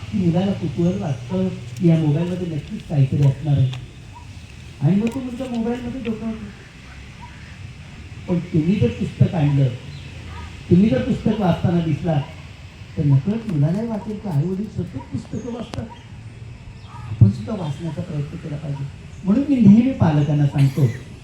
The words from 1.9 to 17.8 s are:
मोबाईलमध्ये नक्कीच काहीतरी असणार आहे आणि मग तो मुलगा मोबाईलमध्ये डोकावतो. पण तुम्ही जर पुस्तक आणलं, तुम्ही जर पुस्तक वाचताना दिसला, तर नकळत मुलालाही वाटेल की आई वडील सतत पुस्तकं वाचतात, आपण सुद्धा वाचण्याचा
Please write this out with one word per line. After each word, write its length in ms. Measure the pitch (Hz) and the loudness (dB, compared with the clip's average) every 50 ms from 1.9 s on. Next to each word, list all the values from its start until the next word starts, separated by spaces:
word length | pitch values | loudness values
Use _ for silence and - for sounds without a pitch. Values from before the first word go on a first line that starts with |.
| 160 160 | 6 6
मोबाईलमध्ये 580 | 156 147 143 165 175 180 180 175 185 170 156 | 4 4 2 2 0 -2 -2 -4 -4 -4 -4
नक्कीच 260 | 143 - - 214 - - - | -6 -6 -6 -8 -10 -8 -2
काहीतरी 380 | 175 143 131 131 - 139 143 139 | 2 2 2 4 4 4 4 4
असणार 300 | 131 - - 151 139 - | 4 2 2 2 2 4
आहे 140 | 131 127 - - - - - - - - - - - - - - - - - - - - - - | 4 2 0 -4 -10 -14 -16 -18 -20 -18 -18 -18 -18 -18 -18 -18 -18 -18 -18 -18 -18 -18 -6 0
आणि 140 | 139 156 190 | 2 2 4
मग 120 | 208 226 233 | 4 2 0
तो 120 | - 269 | -2 -4
मुलगा 380 | 247 254 240 - 262 247 233 233 | -6 -8 -8 -8 -8 -6 -4 -4
मोबाईलमध्ये 440 | 220 240 247 247 240 240 226 - | -2 -2 -2 -4 -6 -8 -8 -6
डोकावतो. 680 | - 226 214 - 220 226 214 - 208 202 - - - - - - - - - - - - - - - 988 - - - - - - - - - - - - - - - - - - - - | -6 -6 -6 -6 -6 -8 -8 -8 -10 -12 -14 -16 -18 -20 -20 -20 -20 -18 -18 -18 -16 -16 -16 -16 -18 -18 -18 -18 -18 -18 -16 -16 -16 -16 -16 -16 -18 -18 -18 -18 -16 -16 -16 -12 -6 -2
पण 100 | 180 165 | -2 -2
तुम्ही 360 | - - - 160 151 170 208 | -2 0 0 2 2 4 2
जर 120 | 208 247 233 | 4 2 2
पुस्तक 480 | 233 - 208 135 - - 135 - - | 0 0 -4 -2 2 4 2 4 4
आणलं, 300 | 170 143 147 143 139 135 123 113 - - - - - - - - - - - - - - - - - - - | 4 2 4 4 4 4 2 0 -2 -10 -14 -14 -14 -14 -14 -14 -14 -14 -14 -12 -12 -12 -14 -14 -8 0 4
तुम्ही 200 | 170 175 208 233 | 6 6 6 6
जर 120 | 262 247 | 4 2
पुस्तक 400 | - 262 - - - 226 208 - | 2 0 0 0 0 0 0 2
वाचताना 380 | 202 170 165 - - 190 175 175 | 2 2 2 2 2 2 2 2
दिसला, 420 | 165 160 143 - - 175 160 143 131 - - - - - - - - - - - - - - - | 2 0 0 0 0 0 0 0 0 -2 -6 -16 -18 -18 -18 -18 -18 -18 -18 -18 -18 -8 -4 0
तर 80 | 151 | 4
नकळत 460 | 143 139 135 - 196 214 233 226 220 | 4 4 4 4 2 0 -2 -2 -2
मुलालाही 360 | 170 143 139 156 180 208 233 233 | 0 2 2 2 2 0 -2 -2
वाटेल 300 | 226 202 - 208 208 196 | -4 -4 -6 -6 -8 -6
की 120 | - 202 | -6 -2
आई 140 | 156 139 156 | 0 0 0
वडील 220 | 180 190 185 220 | 0 -2 -4 -4
सतत 320 | - - - 175 - - 127 | -6 -6 -6 -6 -6 -8 -10
पुस्तकं 560 | - - - 226 - - - - - 240 233 | -10 -8 -8 -8 -8 -8 -8 -8 -8 -8 -8
वाचतात, 320 | 247 233 - - 233 233 233 - - - - - - - - - - - - - - - - - - - - - - - - | -10 -10 -8 -8 -8 -10 -10 -12 -16 -18 -18 -16 -16 -16 -16 -16 -16 -16 -16 -16 -16 -16 -16 -16 -16 -18 -16 -16 -14 -12 -4
आपण 180 | - - - 98 | 4 6 6 6
सुद्धा 340 | - - - - 220 190 170 | 6 4 -4 -6 -6 -4 -4
वाचण्याचा 380 | 143 139 - | -6 -6 -6